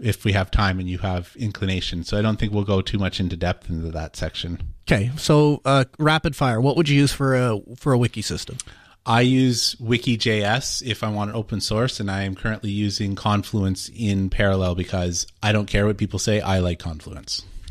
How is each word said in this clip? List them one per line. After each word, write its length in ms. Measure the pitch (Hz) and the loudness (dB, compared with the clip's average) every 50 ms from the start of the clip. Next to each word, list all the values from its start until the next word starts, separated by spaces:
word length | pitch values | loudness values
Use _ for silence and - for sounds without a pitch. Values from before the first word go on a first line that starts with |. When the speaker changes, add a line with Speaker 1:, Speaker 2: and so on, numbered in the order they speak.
Speaker 1:
if 240 | - 110 101 - - | -2 -2 -2 0 0
we 80 | 107 101 | 0 2
have 180 | 101 92 - | 2 2 2
time 280 | - - 104 95 92 92 | 2 2 2 2 0 0
and 100 | 92 90 | -2 -4
you 80 | 92 90 | -4 -4
have 360 | - 95 92 90 87 - - - | -2 -2 -2 -4 -4 -8 -8 -6
inclination. 680 | 123 104 98 - 98 95 95 90 - - 90 85 85 | -6 -6 -4 -2 -2 -2 0 -2 -2 -4 -6 -6 -6
So 140 | - - 104 | -2 -2 0
I 40 | |
don't 160 | 104 110 107 - | 2 2 0 0
think 140 | 117 104 | 0 0
we'll 120 | 104 104 101 | 0 0 0
go 180 | 104 101 95 | 2 2 2
too 160 | 90 - - 101 | 2 0 0 0
much 220 | 98 92 - - | 0 -2 0 -2
into 180 | 95 87 87 85 | -2 -2 -2 -2
depth 320 | 87 87 90 - - - | -2 -2 -2 -2 -6 -6
into 220 | 85 82 82 82 | -6 -6 -4 -6
that 240 | 80 80 78 76 - | -6 -6 -8 -10 -8
section. 580 | - 87 80 - - - 87 85 - - - - - - - | -8 -8 -6 -6 -8 -8 -8 -8 -8 -8 -10 -10 -10 -2 0
Speaker 2:
Okay, 220 | 156 104 107 123 139 156 | 0 2 2 0 -2 -2
so, 440 | - - 156 147 151 147 147 - - | 2 4 6 6 6 4 4 2 2
uh, 180 | 135 139 135 131 - - - | 2 2 2 2 0 -2 -2
rapid 340 | 151 151 156 156 - 165 139 | 0 2 2 2 0 -2 -2
fire. 280 | - 147 127 117 113 | 0 0 2 2 2
What 160 | 127 143 127 - | 2 2 4 2
would 100 | 170 143 | 2 4
you 80 | 143 | 4
use 160 | 139 143 135 | 4 4 4
for 240 | - - 139 135 131 | 2 0 0 2 2
a, 240 | 127 127 123 110 101 - - 120 | 4 2 2 0 -2 -4 -8 -16
for 160 | - - 151 | -4 0 2
a 60 | 131 120 | 4 4
wiki 240 | 120 113 - 110 | 4 2 0 -2
system? 360 | 101 - 82 - - - 123 - - - - - - - _ _ _ | -6 -4 -6 -6 -8 -8 -10 -12 -12 -14 -18 -20 -20 -20 _ _ _
Speaker 1:
I 140 | 127 113 120 | 2 4 4
use 540 | 123 127 131 131 131 127 120 117 - - - - | 6 6 6 6 4 4 4 2 0 -2 -4 -4
wiki 380 | 123 110 120 113 - 135 117 107 | -2 0 0 0 2 0 0 0
J 240 | - 117 110 107 104 | 2 2 2 2 2
S 380 | 101 110 131 - - - - - | 2 0 0 -2 -4 -6 -6 -4
if 200 | 127 107 - - | -4 -4 -2 -2
I 60 | 110 | -2
want 200 | 104 104 104 104 | -2 -2 -4 -4
it 60 | 110 | -4
open 260 | 113 104 - 110 101 | -6 -6 -4 -4 -4
source, 380 | - - 107 107 120 127 - - | -4 -2 0 0 0 0 -2 -4
and 100 | 104 98 | -4 -4
I 140 | 98 98 98 | -2 -2 -2
am 120 | 98 95 | -4 -4
currently 360 | - - 113 107 107 - 104 | -4 -4 -4 -4 -4 -4 -4
using 420 | 101 104 104 101 95 - 107 98 98 | -2 0 0 -2 -2 -2 -2 -2 -4
Confluence 760 | - - 107 104 101 95 - - 107 95 95 95 - - - - | -2 0 0 0 0 0 0 0 0 0 0 0 -2 -6 -10 -8
in 360 | 113 117 101 101 98 95 92 | -4 -2 0 2 2 0 0
parallel 460 | - - 104 98 95 95 92 90 87 | 2 2 2 2 2 2 2 0 0
because 520 | 92 90 - - 92 90 90 87 - - - - _ - | -2 -2 -2 -2 -2 -2 -2 -2 -4 -6 -8 -8 _ 0
I 80 | 104 | 2
don't 160 | 104 107 104 95 | 2 2 0 0
care 180 | - 104 101 | 0 2 2
what 120 | 104 104 - | 2 2 0
people 220 | 110 95 - 95 | -2 -4 -2 -2
say. 200 | - 113 104 107 | 0 0 0 0
I 200 | - - 95 95 | 2 2 2 2
like 200 | 90 87 85 - | 2 0 -2 -2
Confluence. 640 | - 85 80 78 - - - - - - - - - - - - - - | -6 -8 -10 -10 -12 -14 -14 -14 -10 -8 -8 -8 -8 -12 -14 -14 -10 0